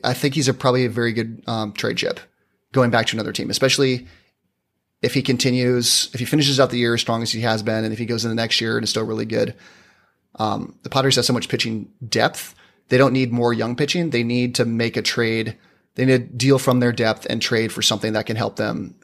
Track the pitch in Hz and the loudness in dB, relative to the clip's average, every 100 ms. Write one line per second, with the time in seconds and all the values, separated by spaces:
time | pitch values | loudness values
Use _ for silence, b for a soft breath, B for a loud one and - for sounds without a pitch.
0 | - 156 147 147 131 123 135 127 123 107 | -2 0 -2 0 0 2 2 2 2 0
1 | 117 110 113 113 - 113 107 104 117 117 | -2 -2 -4 -6 -6 -6 -6 -4 -4 -2
2 | - - - _ _ _ _ 135 123 117 | -4 -6 -12 _ _ _ _ 2 4 4
3 | 113 110 107 - - - 135 135 135 123 | 0 -2 -4 -4 -4 0 2 4 2 0
4 | - B B B _ _ _ _ _ _ | -6 B B B _ _ _ _ _ _
5 | 131 139 - 123 131 127 123 123 120 - | -2 0 0 2 2 2 2 2 2 2
6 | - - 120 156 143 135 127 123 120 117 | 0 -6 0 2 4 4 2 2 0 0
7 | - 113 117 110 117 110 107 110 110 110 | 0 -2 -2 -2 0 0 -2 -2 -2 -4
8 | 113 113 113 113 113 - 113 113 113 113 | -4 -4 -2 -2 0 0 0 -2 -2 -2
9 | 107 110 113 117 110 - b b b b | -2 -4 -2 -2 -2 -4 b b b b
10 | b b _ - 110 104 - - 113 139 | b b _ -4 -2 -2 -8 -12 -4 0
11 | 135 123 120 123 - 117 117 110 104 - | 2 2 2 0 -2 -4 -2 -6 -10 -14
12 | 117 113 120 - - - b b b 127 | -4 0 0 -2 -14 -18 b b b 4
13 | 139 131 127 120 120 113 113 123 147 175 | 4 2 0 0 0 0 -2 -2 -2 -2
14 | 165 120 117 123 123 120 117 113 117 120 | 0 0 0 0 0 0 0 0 -2 -2
15 | 107 - 113 113 113 - b b b - | -2 0 0 0 -4 -8 b b b 0
16 | 131 131 123 123 131 135 131 123 123 117 | 4 4 0 0 4 4 4 2 2 2
17 | 113 110 - 117 - 113 113 113 107 110 | 0 0 -2 -4 0 0 0 0 0 0
18 | 110 107 110 113 110 - 107 - 95 - | -2 -2 -2 -2 -2 -2 -4 -4 -8 -14